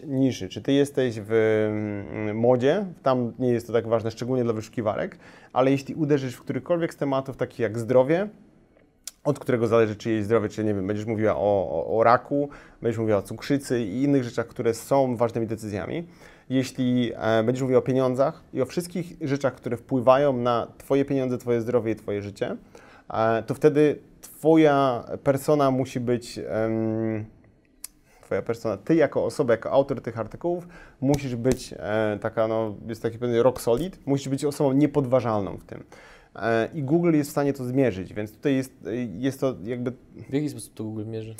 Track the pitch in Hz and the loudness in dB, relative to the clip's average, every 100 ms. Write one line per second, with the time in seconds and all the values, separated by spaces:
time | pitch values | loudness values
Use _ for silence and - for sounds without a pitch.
0 | 160 135 135 117 92 - 104 139 143 143 | -4 0 0 0 -8 -6 0 2 2 2
1 | 131 110 101 113 110 107 107 107 107 101 | -2 -2 0 2 4 4 2 -2 -4 -6
2 | 101 110 107 107 120 127 131 180 196 165 | -8 -6 -4 0 4 4 4 2 -2 -4
3 | - 127 120 - 127 120 117 113 113 113 | 0 0 0 -2 0 0 0 -2 2 0
4 | 110 - 120 131 117 110 107 - 107 101 | 0 -6 -2 0 0 -2 -6 -6 -2 -2
5 | 196 - - - - - 135 139 135 - | -4 -8 -20 -20 -6 0 2 2 -2 -4
6 | 147 143 131 117 - 127 - 175 165 - | 0 0 0 -8 -8 -6 -2 -2 -2 -4
7 | 143 135 135 127 120 - 110 110 113 123 | -4 -2 -4 -6 -8 -4 -4 -2 2 4
8 | 131 165 208 - _ _ _ _ _ _ | 6 2 -2 -8 _ _ _ _ _ _
9 | - - - 139 - 123 113 113 110 104 | -20 -8 -4 -2 0 0 4 4 4 0
10 | 120 110 101 113 104 - 107 101 92 104 | -2 0 2 2 2 -2 -2 -2 -2 -4
11 | 107 107 107 73 101 101 87 80 - 104 | -4 0 0 2 2 2 0 -2 0 4
12 | 113 123 - 143 143 - - - 117 113 | 6 4 4 -2 -2 -6 -20 -8 -4 -2
13 | 110 104 98 113 - 143 139 120 110 113 | 0 0 0 -8 -2 -2 0 -2 -2 -2
14 | 143 139 120 117 113 - 117 113 - 139 | 2 2 0 -4 -6 -4 -2 -2 0 2
15 | 131 117 117 117 113 110 107 101 82 151 | 2 2 0 0 -4 -4 -6 -6 -6 -8
16 | 170 - - - - 131 127 - 127 123 | -8 -14 -20 -20 -4 -2 0 -2 0 2
17 | 120 - 107 113 110 127 131 127 117 131 | 0 -2 0 2 2 0 2 2 2 2
18 | 131 127 139 160 - - 131 - 175 190 | 2 2 0 -2 -8 -4 -4 -4 -6 -6
19 | 165 - 151 139 139 - - 117 - 135 | -8 -8 -4 -2 -2 -4 -6 -8 -2 0
20 | 117 131 143 123 120 120 98 - - 139 | 6 6 4 2 2 0 -2 -8 0 2
21 | 139 139 131 123 120 120 113 123 110 107 | 2 0 -2 -2 0 -2 2 0 0 -4
22 | - 101 101 98 - - - - - - | -4 -6 -6 -6 -6 -6 -12 -20 -20 -20
23 | - - 113 113 107 131 156 143 151 - | -8 -2 2 0 -2 2 2 4 4 2
24 | - - - - 151 160 156 139 139 120 | -6 -20 -20 -4 4 6 6 6 2 0
25 | - 92 - 135 - 151 139 131 131 131 | -6 -6 0 0 2 2 2 2 -2 -4
26 | 117 123 - - 62 98 110 110 110 110 | -2 -2 -4 -10 -6 -2 -2 -2 -2 -2
27 | 113 110 110 - _ _ _ _ - _ | -4 -4 -8 -16 _ _ _ _ -20 _
28 | _ _ - 95 - 113 113 98 - 165 | _ _ -6 -4 -4 -6 -4 -4 0 2
29 | 143 127 92 - 127 110 - 135 139 127 | 2 2 -2 0 2 0 2 0 2 -2
30 | - 110 104 - 170 175 175 - - - | -6 -8 -8 -8 -6 -6 -8 -20 -20 -4
31 | 131 143 139 120 120 127 - - 87 107 | 0 0 -2 -4 -2 -2 -4 -12 -4 -2
32 | 110 104 110 110 110 110 110 98 110 110 | 0 -2 -4 -2 0 0 -4 -6 -12 -6
33 | 117 110 123 117 127 123 - 120 180 - | -6 -4 0 2 4 2 0 -2 -2 -8
34 | - 139 135 135 147 139 143 135 147 147 | -2 -2 -2 -4 -2 0 2 4 2 2
35 | 131 127 117 107 92 92 - - - - | 2 2 2 -2 -4 -8 -14 -18 -18 -20
36 | - - _ - 110 113 113 165 131 165 | -20 -20 _ -6 -2 0 0 -2 0 2
37 | 175 156 143 - 143 139 127 127 131 92 | 4 2 2 0 0 0 -2 2 2 0
38 | 90 - 107 - 151 135 131 - - 117 | -6 -8 -8 -4 0 0 -2 -8 -6 -6
39 | 120 90 131 131 135 123 101 123 123 123 | -6 -4 -4 -2 -2 -2 -6 -6 -6 -8
40 | - - - 135 147 120 - - 110 110 | -12 -20 -6 -4 -4 -6 -14 -10 -10 -8
41 | 107 110 110 110 | -8 -8 -10 -14